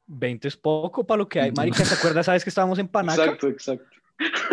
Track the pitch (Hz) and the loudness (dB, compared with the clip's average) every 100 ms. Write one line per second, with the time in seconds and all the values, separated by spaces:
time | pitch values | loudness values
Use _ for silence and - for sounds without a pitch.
0 | - 135 127 120 139 - 151 156 180 - | -18 -6 -6 -4 -8 -4 -2 0 -2 -4
1 | 185 214 196 160 135 143 165 - - 175 | 0 0 0 0 0 0 0 2 2 2
2 | 170 156 175 180 185 196 185 185 185 208 | 2 2 2 2 0 0 0 0 -2 -2
3 | 170 156 160 156 139 - - 127 - _ | 0 2 2 2 -2 -2 -4 -6 -8 _
4 | _ - 320 - - | _ -6 -4 -2 0